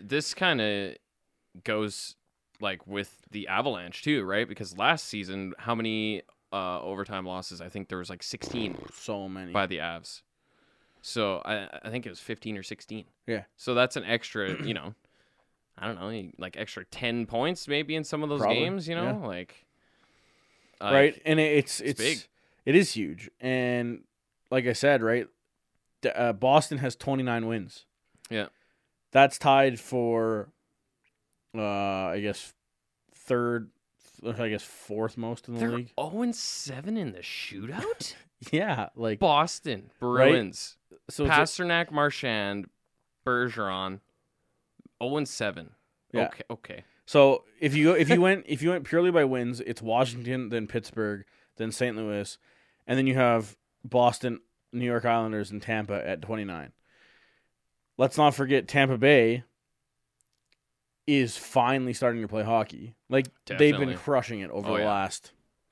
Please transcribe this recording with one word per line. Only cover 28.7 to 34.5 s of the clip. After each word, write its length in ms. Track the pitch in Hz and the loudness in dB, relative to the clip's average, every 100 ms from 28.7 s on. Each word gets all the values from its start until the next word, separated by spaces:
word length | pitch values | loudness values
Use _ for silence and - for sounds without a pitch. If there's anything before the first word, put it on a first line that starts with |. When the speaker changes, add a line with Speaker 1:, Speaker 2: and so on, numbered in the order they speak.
| _ _ _ _ | _ _ _ _
Speaker 2:
That's 260 | 139 139 - | 8 8 6
tied 420 | 147 135 135 117 | 4 6 6 2
for, 680 | - 127 117 113 113 107 101 _ _ _ _ _ _ _ _ _ _ 110 | -4 -2 0 2 0 -2 -6 _ _ _ _ _ _ _ _ _ _ -6
uh, 40 | |
I 580 | 104 101 98 95 92 95 | -4 -2 -2 -2 -2 -2
guess, 340 | 104 98 - - _ _ _ _ _ | -4 -6 -10 -20 _ _ _ _ _
third, 580 | _ - 123 120 120 107 _ _ _ _ - | _ -2 0 0 -2 -6 _ _ _ _ -12
I 240 | 117 117 | -8 -4
guess, 140 | 117 | -4